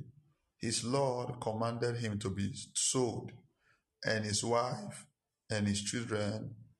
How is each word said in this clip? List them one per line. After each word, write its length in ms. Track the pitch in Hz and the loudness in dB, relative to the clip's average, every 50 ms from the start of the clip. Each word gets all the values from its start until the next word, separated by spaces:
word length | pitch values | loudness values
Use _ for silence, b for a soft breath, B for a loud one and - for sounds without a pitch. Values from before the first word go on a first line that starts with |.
| - - - - _ _ _ _ _ _ _ | -12 -16 -18 -20 _ _ _ _ _ _ _
his 280 | - - 113 107 - 110 | -4 -2 0 0 0 0
lord 560 | 117 131 139 139 131 123 123 123 123 123 120 | 2 2 2 4 2 2 0 -2 -4 -6 -2
commanded 560 | - 113 107 110 113 117 120 117 120 120 117 | -2 -2 0 2 0 0 0 0 0 0 0
him 200 | 117 117 107 104 101 | 0 -2 -2 -2 -2
to 100 | 101 98 | -2 -2
be 260 | 92 98 98 101 98 - - - - | 0 0 -2 -2 -2 -6 -10 -6 -2
sold, 600 | - - - - 131 127 113 101 110 - - - - - _ b b b b b b b b _ - - | 0 0 2 4 4 2 2 0 -2 -6 -8 -14 -16 -20 _ b b b b b b b b _ -4 0
and 180 | 110 110 107 107 | 2 2 2 2
his 220 | 104 101 104 117 | 2 0 2 2
wife, 600 | 113 117 120 123 127 - - - - - - - _ _ _ _ _ _ _ _ - | 4 4 4 4 2 -2 -4 -6 -10 -10 -12 -16 _ _ _ _ _ _ _ _ -2
and 180 | 110 104 104 | 0 2 2
his 140 | 101 101 104 | 2 2 2
children, 760 | - - - 123 117 120 107 104 104 101 110 107 - - - - - - _ | 0 -2 -2 -2 -2 0 0 0 0 0 -2 -4 -6 -8 -10 -14 -20 -20 _